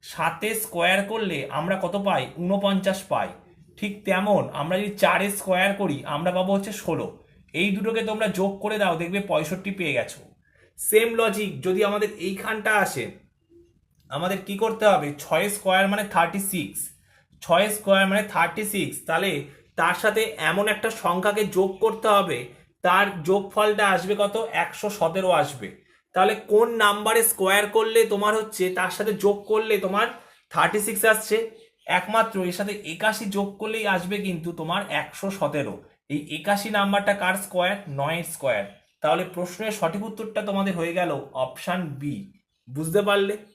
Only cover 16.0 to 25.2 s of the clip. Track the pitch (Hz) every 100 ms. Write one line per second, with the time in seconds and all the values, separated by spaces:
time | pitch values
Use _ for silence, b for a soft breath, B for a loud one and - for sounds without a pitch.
16 | 202 175 170 202 196 180 139 - - -
17 | b b b _ - 175 208 208 202 196
18 | 190 202 196 170 170 220 208 202 143 -
19 | - 165 294 147 139 B B - 170 180
20 | 220 202 220 - 160 175 208 208 226 214
21 | 170 175 202 202 208 180 190 190 220 214
22 | 220 202 180 123 127 B B _ 180 185
23 | 202 185 151 196 196 - 214 208 202 185
24 | 180 202 202 226 220 165 175 - 208 196
25 | 160 180